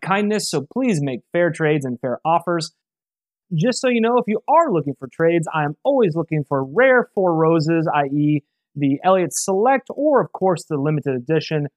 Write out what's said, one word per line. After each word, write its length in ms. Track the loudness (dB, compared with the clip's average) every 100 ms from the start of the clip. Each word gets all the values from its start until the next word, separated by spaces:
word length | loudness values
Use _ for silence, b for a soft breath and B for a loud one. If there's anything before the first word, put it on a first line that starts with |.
kindness, 480 | -2 -2 0 -2 -2
so 160 | -6 -4
please 300 | -4 -2 0
make 200 | -2 -6 -6
fair 180 | 0 0
trades 360 | 0 0 0 -2
and 120 | -6
fair 220 | -6 -4 -2
offers. 460 | 0 0 -4 -6 -12 _ _ _ _ _ _ _
Just 260 | -2 0 0
so 80 | 0
you 140 | 2
know, 160 | 2 2
if 60 | 0
you 140 | -4 2
are 240 | 2 4
looking 240 | 0 -2 -6
for 100 | -10
trades, 380 | -2 2 2 0
I 120 | -2
am 120 | -2 -2
always 320 | 0 2 2
looking 300 | 0 -2 -2 0
for 160 | -2
rare 460 | -2 2 4 4 0
Four 200 | 0 0
Roses, 540 | 2 2 2 2 0 0
i 100 | 0
e 400 | 0 0 2 0 -4 _ _
the 240 | -4 -2 0
Elliott 300 | 2 2 0
Select, 560 | -4 -2 0 2 0 -2
or 300 | -4 2 2
of 120 | 0
course 320 | -2 0 0 -2
the 100 | -4
limited 380 | -2 -2 -2
edition 540 | -4 -2 -2 -2 -4 -4